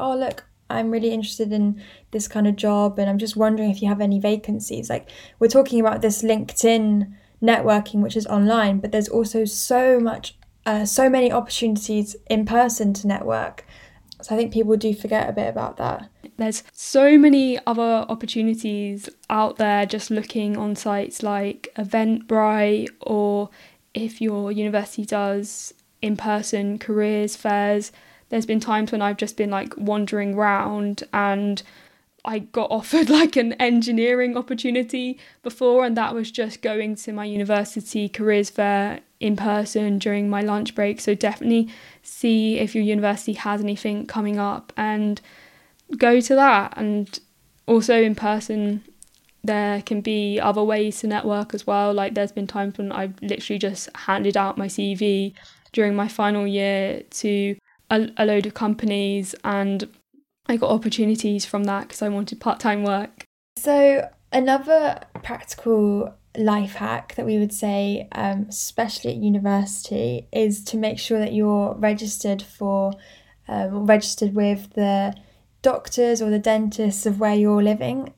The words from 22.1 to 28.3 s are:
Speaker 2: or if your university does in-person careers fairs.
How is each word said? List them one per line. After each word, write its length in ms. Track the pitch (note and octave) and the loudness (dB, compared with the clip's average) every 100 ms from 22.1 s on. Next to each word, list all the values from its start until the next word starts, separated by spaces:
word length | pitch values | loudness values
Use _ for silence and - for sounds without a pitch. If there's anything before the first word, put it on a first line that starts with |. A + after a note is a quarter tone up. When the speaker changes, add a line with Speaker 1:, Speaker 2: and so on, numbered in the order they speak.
| A3 - A3 G#3+ G#3+ G#3 G#3+ A3+ - | 0 0 2 2 2 2 2 -2 -8
Speaker 2:
or 480 | - G#3+ G#3 G3+ G3+ - - _ _ | -4 0 0 0 -4 -10 -20 _ _
if 280 | - A3+ A3+ | -8 -8 -4
your 300 | A3 G3+ G3+ | -4 -2 -4
university 540 | G#3+ G#3 G#3 G3+ - G#3 | -2 -2 -2 -4 -8 -4
does 680 | G#3+ G3+ G3+ G#3 - - - _ _ | -2 0 -2 -4 -10 -14 -18 _ _
in-person 800 | G#3+ G#3 A3 G#3 G#3 G#3 G3+ G#3+ | -4 -4 -2 -2 -2 -4 -4 -6
careers 560 | - G#3+ G#3+ G#3+ G#3 - | -2 0 0 0 -2 -4
fairs. 560 | A3 G3+ G#3 G#3 G3+ - - _ _ | -2 0 2 0 -2 -12 -20 _ _